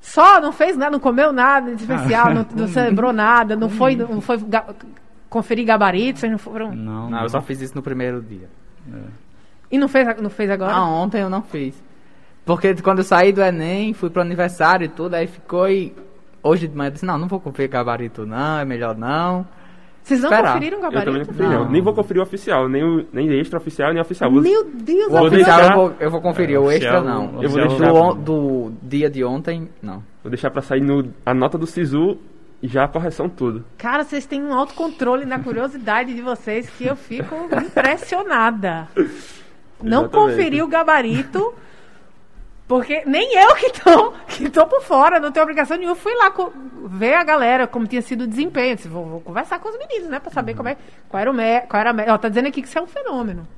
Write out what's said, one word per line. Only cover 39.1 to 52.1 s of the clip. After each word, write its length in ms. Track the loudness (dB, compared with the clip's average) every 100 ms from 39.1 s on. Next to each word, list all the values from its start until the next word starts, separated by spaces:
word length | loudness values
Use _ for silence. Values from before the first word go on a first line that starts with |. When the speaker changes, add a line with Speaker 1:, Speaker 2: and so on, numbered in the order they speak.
| -2 -18 -20 -20 -20 -20 -12
Speaker 1:
Não 200 | 0 0
Speaker 4:
Exatamente. 60 | 2
Speaker 1:
conferi 500 | 4 4 4 0 0
o 60 | 0
gabarito, 840 | 0 4 2 2 -2 -4 -2 -4 -6 -20 -20 -20 -20 -20 -20 -20 -20 -20 -20 -2
porque 340 | -2 0 -4
nem 320 | 0 0 2 6
eu 180 | 8 8
que 160 | 2 2
tô, 320 | 6 8 6 -2 -14
que 200 | -6 -2
tô 160 | 4 4
por 140 | 4
fora, 360 | 2 4 6 4
não 140 | 0
tenho 100 | 0
obrigação 340 | 0 0 -2 -2
nenhuma, 200 | -4 -4
fui 180 | -4
lá 160 | 2 0
co-, 220 | 0 -6 -8 -18 -16 -14
ver 280 | -4 2
a 100 | 2
galera, 420 | 2 2 2 2 0
como 200 | -4 -4
tinha 120 | -4
sido 220 | -6 -6
o 40 | -6
desempenho. 480 | -4 -4 -2 -2 -4
Disse, 100 | -8
"Vou, 160 | -12 -10
vou 140 | -12
conversar 380 | -10 -8 -6 -8
com 100 | -8
os 80 | -12
meninos, 320 | -8 -8 -8
né, 120 | -10
pra 100 | -8
saber 240 | -8 -8
como 140 | -8 -8
é, 80 | -10 -14 -20 -12
qual 120 | -4
era 100 | -2
o 40 |
mé-, 280 | 0 0 0 0
qual 120 | -2
era 100 | 0
a 20 |
mé-." 140 | 0
Ó, 80 | 2